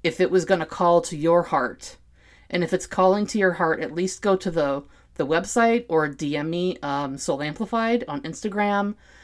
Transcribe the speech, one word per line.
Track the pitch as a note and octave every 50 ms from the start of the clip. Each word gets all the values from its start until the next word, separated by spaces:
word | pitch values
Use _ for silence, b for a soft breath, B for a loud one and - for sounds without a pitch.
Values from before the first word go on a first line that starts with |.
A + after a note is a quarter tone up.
| b
if | E3+ D#3+ -
it | F#3 -
was | F3+ F#3 -
gonna | - F#3+ F3 D#3+
call | - - - F3+ F3 F3 F3
to | E3+ - F3
your | D3+ D3 E3 E3+ F3 E3+
heart. | - - C#3+ B2+ B2 - - - - - - _ _ b b b b b b b b
And | b F3 F3
if | E3 -
it's | F3+ -
calling | - - - F#3 F#3 F#3+ G#3 G#3 G3
to | - A3
your | G3 F#3 E3+
heart, | E3 F3 D#3+ D#3+ -
at | D#3+ - D3+
least | E3 F3+ F#3 - - -
go | G#3 F#3+
to | F#3 - F#3
the, | E3 E3 D3 C#3 C#3 C#3 C#3+ b b b b b b
the | - D#3
website | C3 D#3+ E3+ F#3 - - B3 A#3 A#3 A#3 A#3+ A#3 -
or | E3 D#3+ D#3 D3
D | C#3+ C#3+ D#3 C#3+ D3
M | D3 D3 D#3+
me, | E3 F3 F3+ F#3 F3+ - -
um, | D3 C#3+ C#3 D3 C3+ C3+ C#3+
Soul | - - D3 C3+ D3
Amplified | D3+ D3+ - A3 - - A3+ A3+ A3+ A#3 A#3+ A#3+
on | - - F#3+
Instagram | - D#3+ F3 - - G#3+ F#3+ G#3 G#3 G3+ G3+ G3+ G3+ G3+ G#3 b b b b b